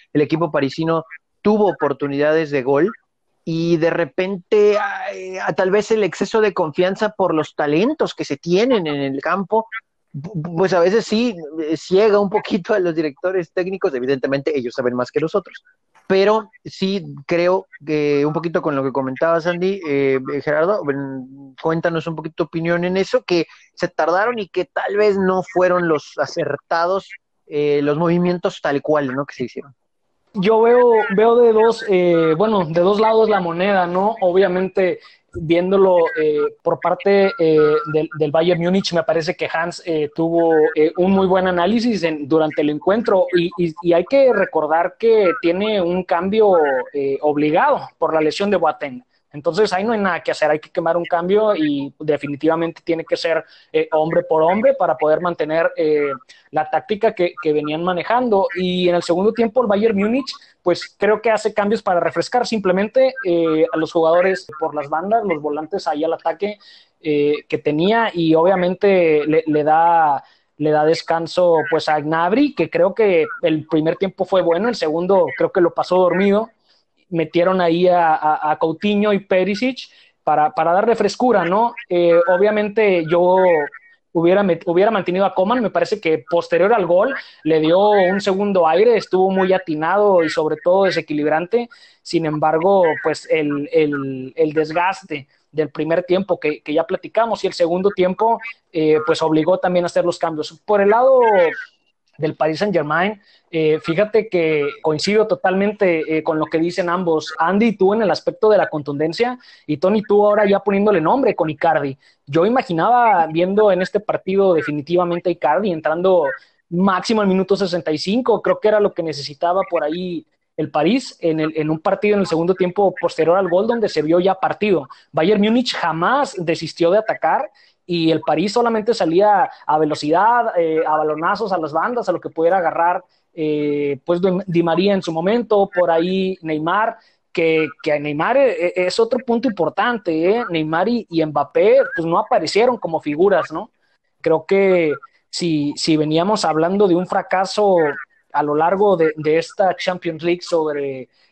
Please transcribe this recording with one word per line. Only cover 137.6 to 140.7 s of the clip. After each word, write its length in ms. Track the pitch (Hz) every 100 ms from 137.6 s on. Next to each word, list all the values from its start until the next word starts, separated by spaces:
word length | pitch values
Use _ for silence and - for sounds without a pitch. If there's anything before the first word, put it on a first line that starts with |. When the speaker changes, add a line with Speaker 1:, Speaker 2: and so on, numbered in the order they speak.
| 151 -
Speaker 2:
que 160 | 156 147
Neymar 380 | 147 147 185 262
e-, 300 | 262 170 175
e-, 60 | 185 180
es 120 | 202
otro 200 | 226 240
punto 280 | 233 233 247
importante, 840 | 196 156 175 226 240 - 160 175
¿eh? 120 | 233 226
Neymar 400 | 165 156